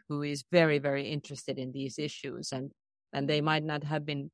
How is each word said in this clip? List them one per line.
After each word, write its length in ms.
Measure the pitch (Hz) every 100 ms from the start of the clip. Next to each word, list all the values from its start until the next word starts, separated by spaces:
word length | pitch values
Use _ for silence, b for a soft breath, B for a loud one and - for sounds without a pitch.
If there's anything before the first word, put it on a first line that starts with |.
| -
who 140 | 147
is 220 | 147 139 -
very, 260 | 175 160 147
very 300 | 143 139 139
interested 500 | 147 - 139 - 135
in 140 | 127
these 260 | 135 135 -
issues. 540 | 147 - 139 120 151
And, 200 | 131 139 - _ _ _
and 140 | 139 139
they 140 | 151
might 240 | 151 156
not 200 | 156 147
have 200 | 147 156
been 260 | 147 143 139